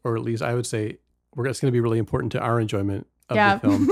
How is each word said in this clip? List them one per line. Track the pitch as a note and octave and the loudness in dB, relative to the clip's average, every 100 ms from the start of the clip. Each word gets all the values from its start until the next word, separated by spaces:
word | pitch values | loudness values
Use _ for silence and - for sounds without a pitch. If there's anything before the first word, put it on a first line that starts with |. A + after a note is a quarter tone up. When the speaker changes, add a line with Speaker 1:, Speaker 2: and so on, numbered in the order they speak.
Speaker 1:
or | A#2+ A2+ | -4 -2
at | |
least | A#2 A2+ | -2 -2
I | A#2+ | -2
would | A#2+ A#2 | -2 -2
say | A2+ G#2+ - _ _ _ | -4 -4 -8 _ _ _
we're, | C3 C3 | -6 -4
it's | - | 0
gonna | C#3 | 0
be | A#2+ | 2
really | A#2 A2+ | 2 0
important | G#2 B2+ A#2+ | 0 -2 -2
to | - | -2
our | A#2 A#2 | 0 0
enjoyment | G#2+ G2+ G2 G2 - _ - | 0 0 -2 -4 -8 _ -4
of | G#3+ | 2
Speaker 2:
Yeah. | G#3 G3 | 2 2
Speaker 1:
the | - C#4+ C#4 | 2 4 4